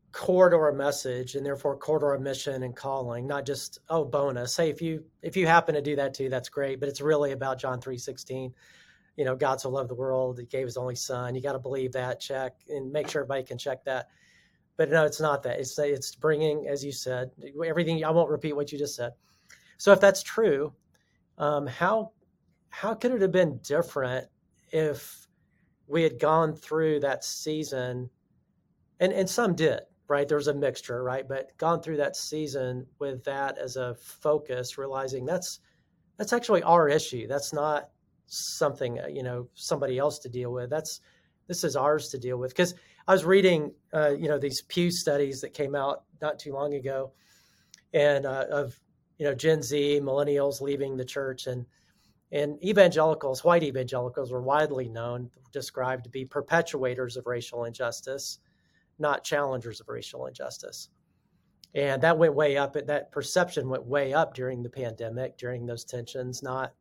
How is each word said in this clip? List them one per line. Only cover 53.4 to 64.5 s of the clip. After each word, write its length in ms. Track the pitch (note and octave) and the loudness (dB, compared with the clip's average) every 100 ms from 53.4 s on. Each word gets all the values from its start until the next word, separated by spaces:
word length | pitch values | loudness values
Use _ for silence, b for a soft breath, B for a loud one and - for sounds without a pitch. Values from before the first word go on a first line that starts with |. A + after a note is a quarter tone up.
white 200 | - E3+ | 4 6
evangelicals, 680 | D3 C3 B2 B2+ B2 C#3+ B2 | 4 -2 -2 -4 -4 -6 -6
were 120 | B2+ | -4
widely 480 | B2+ D3 D3+ C3 A#2+ | 0 2 2 -2 -6
known, 400 | A#2 A#2+ B2 B2 - _ | -6 -6 -6 -10 -16 _
described 520 | C#3 B2+ C3+ B2+ C3 | -10 -8 -4 -4 -4
to 60 | A#2+ | -8
be 160 | C3+ C3 | -10 -6
perpetuators 880 | D3 - E3 E3 C#3 B2+ B2 B2 B2 | -8 0 0 2 -2 -2 -2 -6 -6
of 100 | A#2+ | -6
racial 380 | B2 A#2+ A#2+ | -6 -6 -8
injustice, 760 | A#2 A2+ A#2+ A#2 C3 C#3 - - _ _ _ _ _ - | -8 -4 -6 -6 -10 -8 -10 -12 _ _ _ _ _ -4
not 260 | D3 C#3 | -2 -2
challengers 560 | - D3 C#3+ B2+ A2+ G#2 | 0 0 0 -4 -8 -12
of 80 | - | -12
racial 380 | A#2+ - B2+ C3 | -12 -12 -12 -12
injustice. 640 | B2+ C2 - - - - _ _ _ _ _ _ _ _ | -10 -12 -12 -14 -16 -18 _ _ _ _ _ _ _ _
And 280 | D3 C#3+ C3+ | -2 0 4
that 160 | D#3+ D#3+ | 4 6
went 160 | E3 | 6
way 240 | C#3+ D3+ C#3 | 6 2 2
up. 160 | C#3 | 0
That 360 | D3+ C3 D3 - | -2 -2 -4 -4
perception 600 | D3 C#3 - C3+ D3+ B2+ | -8 -2 0 0 -2 -4
went 160 | C3 B2 | -6 -2
way 260 | C#3+ C3+ | -2 2
up 220 | D3 D#3 | 2 0
during 280 | - B2+ | -2 -6